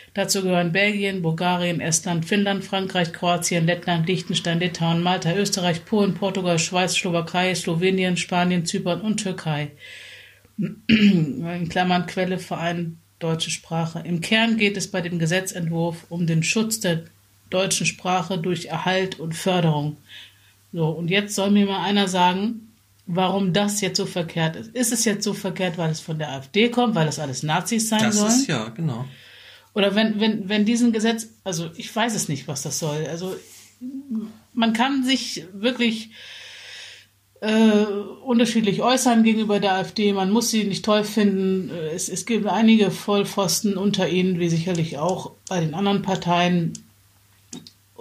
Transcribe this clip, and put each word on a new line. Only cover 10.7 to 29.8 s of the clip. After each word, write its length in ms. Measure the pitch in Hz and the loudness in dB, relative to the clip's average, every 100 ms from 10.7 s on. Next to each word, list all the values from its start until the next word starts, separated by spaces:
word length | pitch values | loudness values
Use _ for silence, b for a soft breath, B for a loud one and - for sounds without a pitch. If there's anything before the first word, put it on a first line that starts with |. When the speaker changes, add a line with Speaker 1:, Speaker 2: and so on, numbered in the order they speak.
| - - 220 208 180 151 - 165 175 165 | -4 2 6 6 6 2 -2 -6 -6 -2
Speaker 1:
Klammern 360 | 185 180 180 170 | 0 2 2 0
Quelle 320 | 190 185 180 | -2 -2 -2
Verein 600 | - 170 170 175 170 - _ _ | -4 -4 -4 -4 -6 -10 _ _
Deutsche 320 | 165 160 165 | -4 -2 -4
Sprache. 500 | 160 - 165 165 165 165 | -6 -6 -4 -4 -4 -4
„Im 160 | 175 | -4
Kern 360 | - 220 233 220 | 0 2 2 4
geht 200 | 202 202 | 2 0
es 120 | - | -4
bei 120 | 185 | -4
dem 180 | 170 175 | -4 -2
Gesetzentwurf 840 | 165 185 190 185 165 165 170 165 - | 0 0 -2 -4 -4 -2 -2 -4 -8
um 160 | 170 165 | -4 0
den 160 | 165 | 2
Schutz 380 | - 220 220 - | 2 0 0 -2
der 240 | 185 165 - _ _ _ _ | -2 -2 -4 _ _ _ _
deutschen 360 | 185 190 - 165 | -2 0 0 -2
Sprache 520 | - 180 185 170 185 | -2 -2 -2 -2 -4
durch 300 | 180 170 - | -2 -4 -4
Erhalt 520 | 160 180 185 185 - | -4 0 0 -2 -4
und 140 | 165 | -8
Förderung.“ 640 | 160 190 180 165 151 147 147 B B B B B B _ | -4 0 2 2 2 -2 -6 B B B B B B _
So, 160 | 170 156 | -2 -2
und 220 | 160 165 | -2 0
jetzt 260 | 196 202 202 | 0 0 0
soll 160 | 196 | 4
mir 140 | 202 202 | 4 4
mal 180 | 196 | 0
einer 240 | 180 202 190 | 0 0 2
sagen, 640 | 180 180 185 214 240 - _ _ _ - | 4 2 2 -2 -4 -12 _ _ _ -6
warum 460 | 175 185 196 196 | 0 0 2 2
das 300 | 190 208 202 | 2 2 0
jetzt 160 | 185 185 | -2 -2
so 80 | 180 | -2
verkehrt 500 | 180 165 165 160 160 | -4 -4 -2 -2 -2
ist. 180 | 113 | -8
Ist 200 | 247 226 | -2 0
es 100 | 240 | 0
jetzt 220 | 220 202 214 | 0 0 -2
so 80 | |
verkehrt, 440 | 180 196 165 185 170 | -2 -4 -2 -2 0
weil 140 | 160 | -2
es 80 | 160 | -2
von 200 | - 156 | -6 -6
der 100 | 147 | -6
A 80 | 135 | -8
F 100 | 135 | -2
D 220 | 196 240 | 2 4
kommt, 260 | 240 240 170 | 4 2 2
weil 100 | 156 | 0
das 140 | 156 | 0
alles 240 | 143 127 | -6 -4
Nazis 460 | 151 165 180 233 - | -2 -2 0 0 2
sein 100 | 214 | 2
Speaker 2:
Das 160 | 220 208 | 2 4
Speaker 1:
sollen? 140 | 208 | 2
Speaker 2:
ist, 180 | 247 277 | 2 0
ja, 220 | 135 110 | -2 -4
genau. 360 | 117 160 117 135 B B B B B B | -6 -4 -4 -8 B B B B B B
Speaker 1:
Oder 200 | 214 | 0